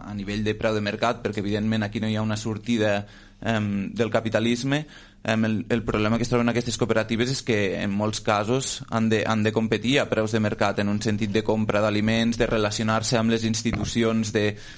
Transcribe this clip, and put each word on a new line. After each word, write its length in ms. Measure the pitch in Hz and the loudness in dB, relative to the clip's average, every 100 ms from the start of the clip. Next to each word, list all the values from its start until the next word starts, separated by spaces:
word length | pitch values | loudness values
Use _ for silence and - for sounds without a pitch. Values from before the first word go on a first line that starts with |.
| - | -8
a 80 | |
nivell 300 | 104 98 104 107 | -8 -4 -2 -2
de 80 | 107 | 0
preu 220 | 113 107 | 0 0
de 80 | 104 | -2
mercat, 380 | 107 117 120 107 | 0 0 0 -4
perquè 160 | 104 | -2
evidentment 420 | 101 107 107 110 104 | -2 0 0 0 -2
aquí 100 | 117 | -2
no 80 | 110 | -2
hi 80 | 107 | 0
ha 60 | |
una 160 | 110 107 | -2 -2
sortida, 720 | 113 107 113 117 107 101 107 - - - | -4 -4 0 2 2 0 -4 -14 -20 -8
em, 480 | - 110 104 101 98 | -2 0 0 -2 -2
del 200 | 101 110 | -2 0
capitalisme, 720 | 113 110 110 117 120 135 143 151 - - - | 0 0 0 0 0 0 -2 -4 -14 -20 -8
em, 220 | - 110 110 | -2 0 0
el, 200 | 107 - | 0 0
el 120 | 117 | -2
problema 340 | 113 107 107 117 | 0 0 2 0
que 60 | |
es 60 | 117 | 2
troben 200 | 120 120 | 2 2
aquestes 280 | 120 120 110 | 0 -2 -2
cooperatives 520 | 117 110 107 113 123 | 0 0 0 0 0
és 100 | 135 - | -2 0
que 100 | 107 98 87 | 0 0 -2
en 80 | 98 | -2
molts 260 | 101 107 107 | -2 -2 -2
casos 640 | - 104 104 131 135 - - | 0 2 2 0 -2 -6 -4
han 180 | 113 113 | 0 2
de, 140 | 110 - | 2 2
han 160 | 110 | 2
de 100 | 104 | 2
competir 420 | 113 110 110 120 139 | 2 0 0 2 0
a 60 | 110 | 2
preus 220 | - 110 | 0 0
de 60 | 113 | 0
mercat 360 | 104 104 104 98 | 0 2 0 0
en 80 | 101 | 0
un 100 | 101 | 0
sentit 280 | 110 104 107 | 0 0 0
de 80 | 104 | 0
compra 380 | 101 110 104 104 | 2 2 2 2
d'aliments, 560 | 107 104 110 113 113 117 | 2 2 2 2 2 2
de 80 | 117 | 2
relacionar-se 720 | 113 104 107 110 110 107 117 | 2 0 0 0 0 2 2
amb 160 | 113 | 2
les 100 | 113 113 | 2 0
institucions 840 | 110 120 104 104 120 113 113 107 | 0 -2 -2 -2 2 2 2 0
de 100 | 107 104 101 - | 0 0 -2 -10